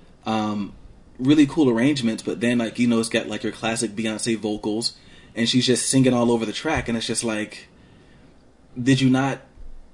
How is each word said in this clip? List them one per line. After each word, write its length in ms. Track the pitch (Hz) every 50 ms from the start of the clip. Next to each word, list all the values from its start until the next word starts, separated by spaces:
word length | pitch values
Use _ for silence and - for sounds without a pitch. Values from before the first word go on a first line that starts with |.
| - - - - -
Um, 480 | 110 110 110 107 107 104 104 101 92 - - - - - - - - - -
really 260 | 127 131 151 156 147
cool 240 | 139 - 170 151 127
arrangements, 540 | 117 110 120 143 151 139 120 113 110 104 -
but 180 | 110 95 92
then, 160 | 117 120 123
like, 220 | 120 117 107 - -
you 80 | 123
know, 120 | 120 117 113
it's 100 | 113 113
got, 180 | - 113 -
like, 160 | - 107 107 -
your 80 | 107
classic 400 | 101 - - 110 113 113 120 107
Beyonce 460 | 101 104 110 110 110 104 - 120 113
vocals, 600 | 104 98 107 107 107 - 110 104 110 120 - - - - - - - - - -
and 120 | - 117
she's 180 | 117 - 131 123
just 220 | - 123 113 -
singing 260 | - - 135 131 127 123
all 180 | 120 120 120
over 140 | 120 117 113
the 80 | 104 101
track, 340 | - - 156 165 131 120 -
and 80 | 117
it's 100 | 113 -
just 160 | - 113 - -
like, 440 | 117 107 107 107 95 - - - - _ - - - - - _ - - - - - - - - _ _ _ _ _ - 127
did 180 | 120 131 135 131
you 80 | 135 127
not 320 | 127 131 135 139 131 - - - - - - - - - - -